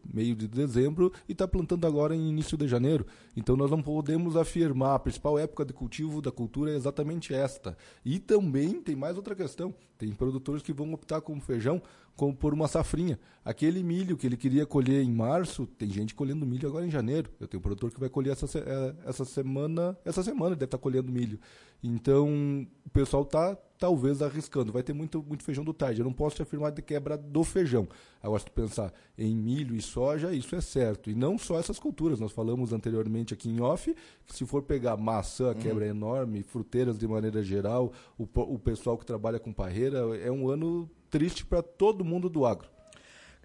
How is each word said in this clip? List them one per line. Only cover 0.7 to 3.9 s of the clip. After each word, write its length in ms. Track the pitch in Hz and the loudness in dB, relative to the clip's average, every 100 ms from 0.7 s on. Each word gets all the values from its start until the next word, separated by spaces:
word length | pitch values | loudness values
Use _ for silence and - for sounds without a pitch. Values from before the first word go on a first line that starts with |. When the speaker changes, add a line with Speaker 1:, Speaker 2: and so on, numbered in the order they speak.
| 117 139 156 180 - - | 4 2 4 2 0 -6
Speaker 1:
e 40 | |
tá 140 | 185 190 | -4 0
plantando 400 | 190 160 175 165 | 0 0 0 2
agora 300 | 147 151 165 | 2 2 2
em 120 | 160 | 0
início 300 | 156 147 156 | 0 -2 0
de 80 | 143 | 2
janeiro. 400 | 120 131 156 101 - - - | 4 4 2 0 -10 -12 -4
Então 200 | 110 131 | 2 4
nós 140 | 139 | 4
não 100 | 156 | 2
podemos 560 | 143 | 0